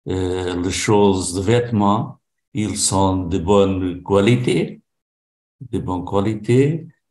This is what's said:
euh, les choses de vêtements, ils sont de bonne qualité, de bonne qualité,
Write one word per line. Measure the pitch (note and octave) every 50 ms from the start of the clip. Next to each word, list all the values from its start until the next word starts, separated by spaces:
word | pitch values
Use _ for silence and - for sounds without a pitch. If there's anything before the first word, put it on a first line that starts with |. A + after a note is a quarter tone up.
| - G2+
euh, | F#2+ F#2 F#2 F2+ F#2 F#2 F#2 F2+ F2+ F2
les | F2 F#2+
choses | F2+ - - - G#2+ G#2 G2+ G2+ G2 F#2+ E2+ E2 F2
de | F#2+
vêtements, | F#2+ G2 A#2 B2 A#2+ B2 A#2+ G#2 G#2 G2+ G#2 A2+ - - - - _ _ _ _ _ _ -
ils | G#2 G#2+ G2+ F#2 -
sont | - - - F#2+ G2 F#2+ F#2 F#2
de | F2+ E2 F2+ F#2+
bonne | D#2+ F2+ G#2 G2+ G2 G2 G2 F#2 F#2 F2+ E2+ - -
qualité, | - G2 G2 G2+ G#2+ B2 B2+ B2 - - D#3+ G3+ - - - _ _ _ _ _ _ _ _ _ _ _ _ _ _ _ -
de | - - - F#2+
bonne | - - F2+ F2+ F2
qualité, | - G2 G2+ G2+ A2 A2 G#2+ - - A#2+ B2+ C#3 D3 E3 D#3+ D#3+ - - _ _ _